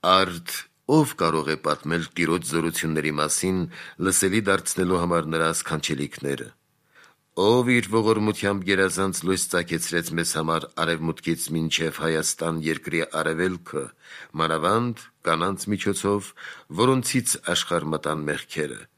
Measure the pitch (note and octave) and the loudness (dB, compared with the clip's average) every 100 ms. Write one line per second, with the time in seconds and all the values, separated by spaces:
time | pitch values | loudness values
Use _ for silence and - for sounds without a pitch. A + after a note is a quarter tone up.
0 | F2+ F#2+ F#2 E2+ E2+ - - _ - D#3 | 6 4 4 -2 -8 -10 -10 _ 2 4
1 | C#3 - E2 D#2+ D2 D#2 D2+ D2+ D2 E2+ | 4 2 2 2 0 0 0 -2 0 -2
2 | E2 - D#2 F2 E2+ E2 E2 E2 D#2+ D#2 | -2 -2 2 2 0 -2 0 -2 -2 0
3 | D2+ D2+ D2+ - F#2 F#2 E2 - - - | 0 0 0 0 0 0 -2 -6 -18 -4
4 | F#2+ F#2 F#2+ G#2 G2+ G2 - - F2+ F2+ | 0 2 2 2 2 0 0 -2 2 2
5 | F2 E2+ D#2 D#2+ E2 D#2+ - D#2+ - C#2+ | 2 0 0 0 0 0 -4 -4 -2 -4
6 | C#2+ - C#2 C#2 A1+ _ _ _ _ _ | -4 -4 -4 -4 -6 _ _ _ _ _
7 | - _ _ - G2+ B2 B2 B2 G2 A2+ | -20 _ _ 2 4 6 6 2 4 2
8 | G#2+ G#2+ G#2+ G#2 G2+ G2+ F#2 F#2+ F#2+ E2 | 4 4 2 2 0 0 2 4 4 2
9 | G2 F2+ E2+ F#2 - F2+ E2+ E2+ - E2+ | 0 0 0 0 2 0 0 -4 0 -2
10 | E2 E2+ E2 D#2+ D#2+ E2 D2+ - E2 E2 | -2 -2 -2 -2 0 -2 -2 -4 -2 0
11 | E2 D#2 - E2 - D#2+ D#2+ - D#2+ D2+ | -2 -4 -4 -4 -2 -2 -2 -2 -2 -2
12 | D#2+ D#2+ D#2 - E2 E2 D#2 D#2+ - E2 | 0 0 -2 -2 -2 -2 -2 -4 -2 -4
13 | D#2+ D#2+ D#2 D#2+ F#2 F2 F2 D2 C2 - | -2 -2 -2 0 -2 -2 -8 -8 -8 -14
14 | - - - D#2 D#2+ D#2+ E2+ A2 A#2+ A2 | -20 -20 -14 -2 0 2 2 2 0 -4
15 | - _ - D#2+ F2+ F#2+ - G#2 - G2 | -14 _ -2 0 0 -2 -4 -2 0 0
16 | G2 G2+ F#2+ - - - - D#2+ B2 C3 | 0 -2 -4 -16 -16 -18 -12 2 2 4
17 | - C3 - - - F2 - F2 D#2 D#2 | 2 -2 0 -4 -2 -2 0 -2 -2 -4
18 | D2+ D#2 D2 C#2+ - - D2+ A#1 - | -2 -4 -4 -6 -6 -6 -6 -6 -16